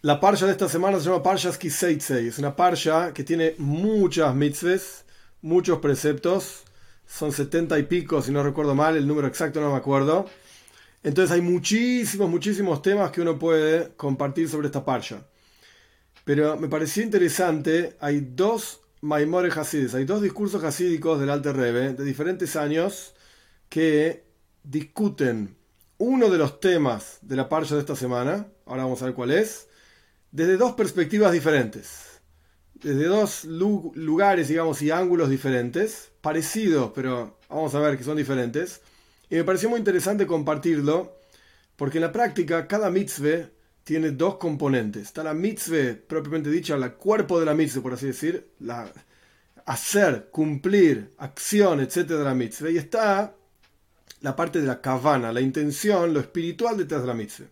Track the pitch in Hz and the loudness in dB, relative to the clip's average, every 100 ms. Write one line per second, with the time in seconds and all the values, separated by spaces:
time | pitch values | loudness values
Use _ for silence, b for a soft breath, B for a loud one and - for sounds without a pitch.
0 | 147 147 190 202 190 190 196 165 190 190 | 2 4 4 4 2 2 0 0 2 2
1 | 156 185 175 190 180 175 175 143 175 151 | 2 2 2 2 -2 -4 -6 0 0 0
2 | - 131 117 117 143 143 180 170 160 160 | 0 -2 -2 -4 -4 2 2 2 2 2
3 | 170 - - 165 160 - 143 151 208 214 | 0 -6 -4 0 0 0 -2 0 2 4
4 | 185 143 151 131 147 143 175 185 - - | 2 4 2 2 0 0 0 0 -2 -18
5 | - b b b 156 175 180 165 147 135 | -20 b b b 0 2 2 2 2 2
6 | 147 143 170 185 - - - b b b | 0 0 0 0 -2 -14 -20 b b b
7 | - - 151 143 143 165 165 156 147 175 | -20 -6 -6 -4 -2 -2 0 0 0 -2
8 | 143 156 127 143 143 143 147 139 156 160 | 0 -2 0 0 0 0 0 2 4 2
9 | 139 151 139 - 160 151 147 139 139 139 | 2 0 -2 -2 -4 -2 0 -2 0 2
10 | 139 170 196 B B B B B B B | 4 2 0 B B B B B B B
11 | 143 147 185 175 175 180 175 214 240 247 | -2 2 4 2 2 0 2 0 2 0
12 | 233 196 190 170 208 196 196 143 190 202 | -2 -2 0 0 -2 -2 0 0 0 2
13 | 185 - 170 151 160 160 156 160 165 - | 0 0 -2 0 2 2 4 2 0 -6
14 | 143 135 143 139 160 151 147 143 139 127 | -4 -2 -2 -2 -4 -2 -4 -4 -2 -4
15 | - 104 - b b b b b b b | -4 -14 -16 b b b b b b b
16 | b b - 143 151 151 156 156 156 202 | b b -2 2 2 0 -4 -2 -2 -2
17 | 226 208 175 143 180 156 147 165 170 - | 0 2 2 2 0 0 2 0 0 -6
18 | 147 147 131 123 196 226 226 - _ _ | -2 -2 -2 0 0 0 -6 -16 _ _
19 | 151 151 147 180 180 156 151 151 127 127 | -4 0 0 2 0 -2 -4 -2 0 -2
20 | 135 208 202 - 208 190 156 139 180 160 | -2 0 -2 -2 -4 -2 -4 -2 0 0
21 | 160 156 139 143 143 135 123 120 135 127 | 0 0 0 -2 -2 0 0 0 -2 -4
22 | 139 135 156 185 170 160 147 156 185 202 | -6 -4 -4 -2 -4 -2 -2 0 -2 -4
23 | - b b b b b _ 160 160 151 | -18 b b b b b _ 0 4 4
24 | 156 165 _ _ _ _ 143 147 147 - | 2 -2 _ _ _ _ -6 -6 -6 -2
25 | 208 - 135 113 98 - _ _ _ _ | -2 0 0 0 -6 -10 _ _ _ _
26 | 233 262 220 180 143 - 190 175 139 110 | 0 4 6 6 2 2 2 4 2 0
27 | - - - 135 131 156 143 147 143 143 | -8 -20 -6 -4 0 -2 0 -2 -2 -6
28 | 127 123 127 196 208 _ - 127 131 127 | -2 -2 -2 -2 -6 _ -10 -6 -4 -4
29 | 127 123 123 160 214 - - b b b | -4 -4 0 2 2 -4 -20 b b b
30 | b b _ 139 165 185 247 247 208 185 | b b _ -2 2 4 2 2 -2 0
31 | 156 208 208 170 147 151 113 107 - - | 0 4 4 4 4 2 2 -4 -16 -20
32 | - - _ _ _ _ _ - 151 139 | -20 -20 _ _ _ _ _ -12 -4 0
33 | 160 202 208 - 156 165 196 202 156 156 | 2 2 2 -2 -10 -2 0 0 -4 -8
34 | 160 160 202 185 143 156 165 143 147 165 | 0 4 4 4 2 0 0 0 0 0
35 | 185 175 143 135 139 127 123 143 214 - | 2 2 2 2 0 0 0 -2 -4 -4
36 | - _ 156 160 156 220 214 156 117 117 | -18 _ -4 -2 -2 -2 2 2 0 -4
37 | 131 127 107 _ _ 147 156 139 151 139 | -4 -4 -8 _ _ -6 -2 0 0 0
38 | 127 151 131 135 123 143 175 - b b | -4 -4 -2 -2 -2 -4 -6 -10 b b
39 | b b b 160 165 190 220 233 202 180 | b b b -2 0 0 0 0 2 0
40 | 185 208 180 165 151 151 170 156 143 160 | 0 0 0 0 0 -2 0 0 2 0
41 | 180 - b b b b b - 139 160 | -2 -14 b b b b b -6 -4 0
42 | 165 226 240 - 160 170 160 208 208 185 | -2 0 -2 0 0 -2 -2 -2 0 0
43 | 202 - 147 165 160 _ _ _ - 156 | -2 -2 0 0 -4 _ _ _ -4 -2
44 | 156 135 170 190 170 143 143 131 107 104 | -2 0 -2 0 -6 -2 0 2 0 -6
45 | 104 - 156 156 196 214 - 160 127 110 | -12 -8 -6 -2 -2 -4 -2 0 0 -4
46 | _ 160 147 160 147 160 165 143 127 - | _ -6 -4 -4 0 -2 0 -4 -4 -4
47 | 202 214 - 170 160 151 151 127 123 123 | 0 0 2 2 2 2 0 -2 -6 -6
48 | 139 - 156 175 - _ 113 120 104 - | -6 -4 -4 -4 -10 _ -12 -10 -12 -18
49 | _ b b b b b - 123 - 202 | _ b b b b b -8 -6 0 4
50 | 190 120 - - 156 143 180 202 170 117 | 4 2 -6 -2 -2 0 2 6 6 4
51 | 104 _ 139 - - 208 196 151 135 175 | -4 _ -16 -10 -2 4 4 4 -2 -2
52 | 160 160 139 127 113 - 151 170 143 226 | -2 0 0 0 -2 -6 -2 -2 -2 0
53 | 220 196 208 - _ _ _ _ _ _ | 2 2 0 -8 _ _ _ _ _ _
54 | _ - 139 131 165 165 139 120 135 131 | _ -10 -6 -2 -2 0 0 -2 -2 0
55 | 139 139 117 117 135 135 147 143 208 196 | 2 2 0 0 0 0 -2 -2 0 2
56 | 170 147 - 175 170 160 233 220 156 151 | 2 0 -2 -6 -6 -2 -2 -2 -2 -4
57 | 123 117 104 - - | -4 -6 -8 -12 -20